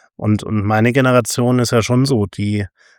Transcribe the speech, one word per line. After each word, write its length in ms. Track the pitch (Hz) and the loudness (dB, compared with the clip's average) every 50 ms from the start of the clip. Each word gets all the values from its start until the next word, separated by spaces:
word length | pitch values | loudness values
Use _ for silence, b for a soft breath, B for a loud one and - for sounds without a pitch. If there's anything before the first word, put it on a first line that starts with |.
| b b _ | b b _
Und, 260 | - - 107 107 101 | -4 -2 0 0 0
und 220 | - - 110 107 98 | -2 -4 -4 -2 -2
meine 280 | 104 110 107 110 123 | 0 0 2 2 2
Generation 680 | 120 139 131 127 123 123 120 - - - 120 123 127 123 | 2 2 2 2 2 2 2 0 -2 -2 0 0 0 0
ist 140 | 120 - | 0 0
ja 100 | 127 117 | 0 0
schon 220 | 107 - 123 123 135 | 0 2 0 0 2
so, 220 | 139 139 110 101 | 2 0 0 -2
die 400 | 95 - - 104 104 104 104 98 - b b b b b | -2 -4 -6 -4 -4 -2 -4 -4 -8 b b b b b